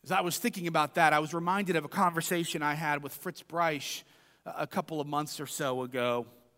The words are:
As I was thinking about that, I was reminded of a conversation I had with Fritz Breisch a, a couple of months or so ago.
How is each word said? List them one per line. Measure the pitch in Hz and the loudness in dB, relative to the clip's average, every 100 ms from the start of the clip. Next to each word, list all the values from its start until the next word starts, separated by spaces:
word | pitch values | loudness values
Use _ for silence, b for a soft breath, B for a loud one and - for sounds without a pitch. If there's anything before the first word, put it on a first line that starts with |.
As | 127 | 0
I | 185 | 0
was | 180 165 | 2 0
thinking | 240 - 170 | -2 -2 0
about | 160 147 | 2 2
that, | - 156 | 6 6
I | 151 | 6
was | 156 | 2
reminded | 170 170 196 190 165 | -2 0 0 2 0
of | |
a | 147 | 0
conversation | 190 185 165 165 175 170 160 | 2 4 4 0 -2 0 0
I | 147 | 0
had | 147 160 147 | 0 0 -2
with | 143 | -4
Fritz | - 185 - | -10 -10 -12
Breisch | - 165 170 151 - - b b b b - | -8 0 0 0 -6 -10 b b b b -12
a, | 165 | -6
a | 151 | -4
couple | - - 160 | -4 -4 -6
of | 147 | -2
months | 147 151 - | -4 -4 -8
or | 139 | -8
so | - 143 127 | -4 -2 -2
ago. | 127 127 123 120 120 - _ | -4 -2 0 0 -4 -14 _